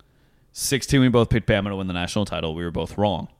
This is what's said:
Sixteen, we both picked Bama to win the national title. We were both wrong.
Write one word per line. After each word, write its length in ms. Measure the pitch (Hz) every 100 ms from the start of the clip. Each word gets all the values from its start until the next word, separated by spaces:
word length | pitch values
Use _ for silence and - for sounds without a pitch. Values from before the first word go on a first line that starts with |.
| _ _ _ _ _
Sixteen, 480 | - - 131 - 139
we 80 | 127
both 200 | 120 110
picked 160 | 117 -
Bama 200 | 107 101
to 80 | 98
win 100 | 92
the 60 |
national 300 | 90 90 107 98
title. 280 | 82 82
We 100 | 80
were 60 | 85
both 260 | 82 80 -
wrong. 300 | 104 82 -